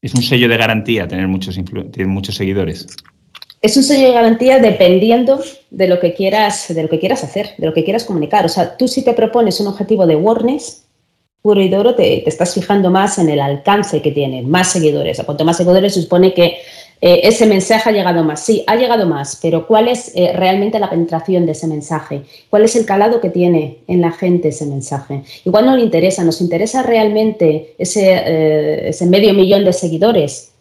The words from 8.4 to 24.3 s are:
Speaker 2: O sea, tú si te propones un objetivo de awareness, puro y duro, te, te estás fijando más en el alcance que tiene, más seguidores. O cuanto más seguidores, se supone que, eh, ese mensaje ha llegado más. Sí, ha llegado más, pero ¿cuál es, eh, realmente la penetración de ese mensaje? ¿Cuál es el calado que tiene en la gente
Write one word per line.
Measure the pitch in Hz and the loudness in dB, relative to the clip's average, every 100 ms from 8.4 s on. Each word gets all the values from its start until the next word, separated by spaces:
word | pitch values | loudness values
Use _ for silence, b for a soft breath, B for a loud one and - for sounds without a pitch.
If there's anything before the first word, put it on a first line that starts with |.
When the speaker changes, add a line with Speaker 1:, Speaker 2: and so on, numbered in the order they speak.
| 170 | 0
Speaker 2:
O | |
sea, | 185 170 - | -2 -4 -2
tú | 247 | -2
si | 262 | 0
te | 262 | 0
propones | 233 220 240 226 - | 0 0 2 0 -2
un | 202 | -6
objetivo | 196 202 214 175 | -6 -2 0 2
de | |
awareness, | 156 196 220 226 285 - - _ _ _ _ _ _ | 2 0 0 -2 -4 -8 -20 _ _ _ _ _ _
puro | 208 196 | 0 2
y | 190 | 2
duro, | 190 214 | 2 2
te, | 247 - 139 | 2 0 0
te | - | -2
estás | - 180 | -4 -4
fijando | 208 175 202 185 | -4 -2 0 2
más | 190 196 196 | 2 0 0
en | 160 | 0
el | 147 | 0
alcance | 139 143 196 202 202 151 | -2 -2 0 0 0 -2
que | 151 | -2
tiene, | 143 135 131 | -2 -4 -4
más | 127 175 185 | -2 0 0
seguidores. | 180 156 147 147 156 | 0 0 0 -4 -6
O | - | -6
cuanto | 147 | -2
más | 156 165 | 0 2
seguidores, | 180 185 202 | 2 4 2
se | 196 | -2
supone | 160 180 185 | 0 2 2
que, | 185 170 B B B B B | 4 0 B B B B B
eh, | 175 175 | 4 4
ese | 202 226 220 | 4 4 4
mensaje | 196 185 220 220 | 2 2 0 2
ha | |
llegado | 208 185 170 | 0 0 0
más. | 156 151 | -2 -4
Sí, | - 214 - | -2 -2 0
ha | 220 | 0
llegado | 247 233 185 | 0 0 0
más, | 147 139 - | -2 -6 -6
pero | 170 165 - | -2 -2 0
¿cuál | 220 233 | 2 2
es, | 240 - | -2 -6
eh, | 180 180 | -2 -2
realmente | 180 185 190 202 220 | 0 0 0 0 -2
la | 202 | -2
penetración | 165 170 165 165 180 170 | -2 -2 -4 -2 0 0
de | |
ese | 151 160 | -2 -6
mensaje? | 151 143 156 - 143 B B B | -6 -6 -8 -8 -12 B B B
¿Cuál | 208 | 2
es | 226 233 | 2 2
el | |
calado | 220 196 214 233 | 0 0 2 0
que | 196 | -2
tiene | 175 175 165 147 - - | 0 2 0 -2 -10 -4
en | 180 | 0
la | 170 | 0
gente | 165 180 | -2 -2